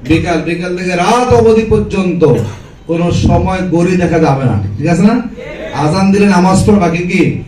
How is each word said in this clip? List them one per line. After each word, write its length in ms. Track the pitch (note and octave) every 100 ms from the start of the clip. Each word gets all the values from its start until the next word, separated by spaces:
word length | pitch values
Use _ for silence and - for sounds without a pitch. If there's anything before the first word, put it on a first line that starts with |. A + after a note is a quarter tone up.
| -
বিকাল, 280 | E3 E3+ E3 D#3+
বিকাল 240 | E3+ F3+ F3+
থেকে 140 | F3+ F3
রাত 260 | F3+ B3 A#3+ A#3+
অবধি 260 | A3 A3 A3
পর্যন্ত 480 | G#3+ G3+ F#3+ F#3 D#3+ D3+ A#2+ G#2 - - - -
কোনো 180 | E3+ E3+ - -
সময় 340 | F3 F3+ F#3 F3+
গড়ি 200 | E3 F3+ F3+
দেখা 160 | E3+ E3 D#3
যাবে 180 | C3+ B2
না, 60 | G2+ G2 G2+
ঠিক 120 | D#3
আছে 100 | E3+ G#3
না? 60 | B3 - - - - - -
আজান 220 | D3+ F#3 G3
দিলে 140 | G3 G3+ F3+
নামাজ 220 | F#3 G3 -
পড়ে 140 | G3+ E3+
বাকি 160 | E3+ F3
কি 100 | F#3+ - -